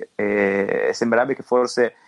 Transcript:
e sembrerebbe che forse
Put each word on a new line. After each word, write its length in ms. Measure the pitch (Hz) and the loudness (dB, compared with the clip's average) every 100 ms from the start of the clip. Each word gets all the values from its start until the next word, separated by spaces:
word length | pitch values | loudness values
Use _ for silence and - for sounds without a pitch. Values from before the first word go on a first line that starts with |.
| - - | -8 -6
e 760 | 104 104 98 98 98 85 71 | -2 0 2 0 0 0 -2
sembrerebbe 420 | 92 117 113 135 135 | -2 0 0 0 -4
che 80 | |
forse 520 | - 123 123 - 117 _ | -2 0 0 0 -2 _